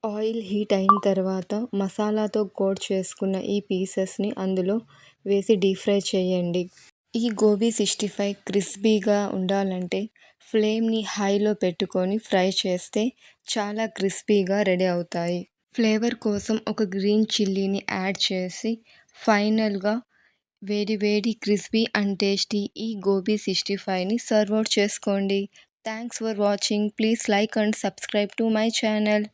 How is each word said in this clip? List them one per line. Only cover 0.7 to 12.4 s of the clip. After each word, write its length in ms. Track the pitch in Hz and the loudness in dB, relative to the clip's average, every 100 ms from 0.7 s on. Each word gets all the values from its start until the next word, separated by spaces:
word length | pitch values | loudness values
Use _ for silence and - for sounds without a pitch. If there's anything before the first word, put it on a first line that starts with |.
అయిన 240 | 196 190 202 | 2 4 4
తర్వాత 560 | 202 190 185 190 180 208 240 | 4 2 0 -2 -2 -4 -4
మసాలాతో 640 | 196 196 - 214 214 214 214 202 | -2 -4 -2 0 0 0 -2 -4
కోట్ 260 | - 196 190 | -2 -2 -2
చేసుకున్న 540 | - 190 185 - 190 190 | -2 -4 -4 -4 -4 -2
ఈ 120 | - 202 | -2 -4
పీసెస్ని 720 | 202 185 190 - 190 - 202 - | -2 -4 -2 -4 -4 -2 -4 -2
అందులో 380 | 190 190 185 220 226 - - _ - | -2 -2 0 -2 -4 -20 -20 _ -2
వేసి 280 | 196 196 214 | 0 4 4
డీప్ 240 | 196 190 | 4 2
ఫ్రై 200 | - 202 | 0 0
చేయండి. 640 | 190 190 180 180 175 175 180 - - _ _ | 2 0 2 0 0 -2 -4 -10 -20 _ _
ఈ 100 | 233 233 | -2 -2
గోబీ 340 | 208 214 208 233 | 2 2 4 2
సిక్స్టీ 380 | 220 202 - 208 | 2 0 0 -4
ఫైవ్ 260 | - 202 202 | -2 -4 -4
క్రిస్పీగా 760 | - 185 190 - 208 214 196 208 202 | -2 -2 -2 0 2 4 4 2 2
ఉండాలంటే 720 | 196 185 196 196 185 180 190 214 _ - _ _ | -2 0 0 0 -2 -2 -4 -4 _ -20 _ _
ఫ్లేమ్ని 520 | 226 214 220 226 220 202 | 2 2 2 0 0 -2
హైలో 440 | - 196 202 208 | -2 2 2 2
పెట్టుకొని 600 | 208 185 170 190 185 185 214 | 2 -2 0 -2 0 0 -2
ఫ్రై 300 | - 190 | 0 2